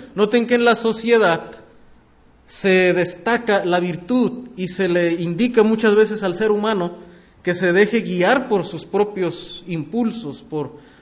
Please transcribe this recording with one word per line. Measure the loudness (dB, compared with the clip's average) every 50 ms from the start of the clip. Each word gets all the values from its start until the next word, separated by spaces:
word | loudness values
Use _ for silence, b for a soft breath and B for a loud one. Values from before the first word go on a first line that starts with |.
| B B B
Noten | -2 0 2 2 0 2
que | 2 0
en | 2 4
la | 2 2
sociedad | 2 0 -2 -2 -2 0 2 4 4 4 4 2 0 -4 -12 -18 -20 -20 -20 -20 -20 -20 -20 -20 -20 _ _ _ _ _ _ _ _ _
se | -20 -16 -4 0 2 4 4 4 4 2
destaca | 2 0 -2 -4 -6 -2 -2 -2 0 0 0 0 0 2
la | 0 0 0
virtud | 0 -2 -6 -8 -4 0 0 2 2 0 -2 -6 -14 -16 -10
y | -8 -8 -8
se | -4 -2 -2
le | 0 2 2 2 2 0
indica | 0 -2 -4 -2 0 -2 2 4 4 4
muchas | 4 2 2 2 2 4
veces | 4 4 2 0 -4 -4
al | -4 -4
ser | -2 0 0
humano | 0 0 0 -2 -2 -2 -2 -4 -6 B B B B B B B B B -4
que | -4 -2
se | 0 0 2 4
deje | 4 4 4 2 -2 -2
guiar | -2 -2 0 2 2 2 2 0 0
por | -2 -2 -2
sus | -4 -10 -12 -12
propios | -4 0 0 0 0 -2 -4 -4 -4 -4 -8 -14 -16 -16 -16 -10 -8
impulsos, | -6 -6 -6 -4 -4 -2 -2 -2 -4 -6 -10 -12 -12 -14 -14 -10
por, | -8 -8 -8 -8 -10 B B B B B